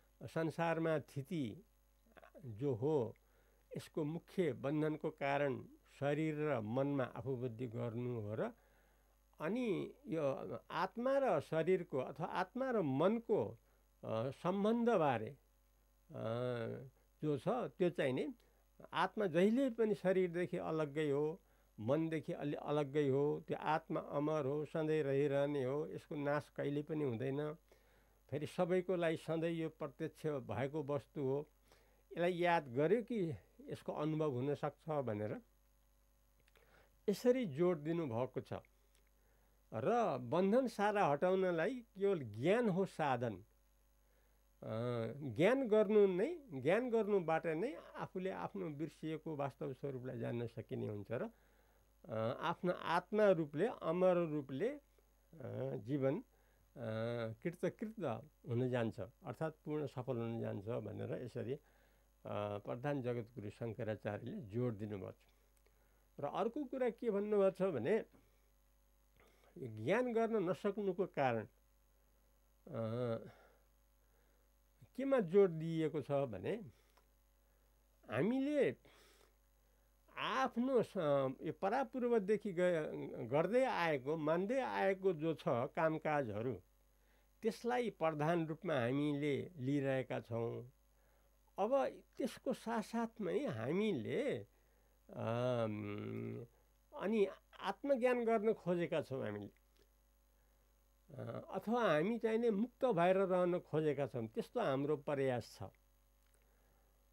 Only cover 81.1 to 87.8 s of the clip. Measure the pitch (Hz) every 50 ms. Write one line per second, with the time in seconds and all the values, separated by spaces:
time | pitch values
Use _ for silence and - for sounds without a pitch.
81.1 | 143 139 135 131 135 - - 165 151 - - 196 220 269 277 226 - 262 233 240
82.1 | 233 226 190 185 220 208 - 214 175 165 180 180 175 160 156 156 - 151 143 -
83.1 | - - 131 110 127 151 170 180 220 254 262 247 208 180 170 165 151 135 123 139
84.1 | 156 165 147 147 160 175 190 202 254 269 247 226 202 196 196 196 196 190 190 196
85.1 | 175 147 151 165 156 147 - 170 139 117 127 151 - 180 165 160 160 151 - 156
86.1 | 151 147 139 110 98 104 117 131 113 - - _ _ _ _ _ _ _ _ _
87.1 | _ _ _ _ _ _ - 220 - - - 233 247 247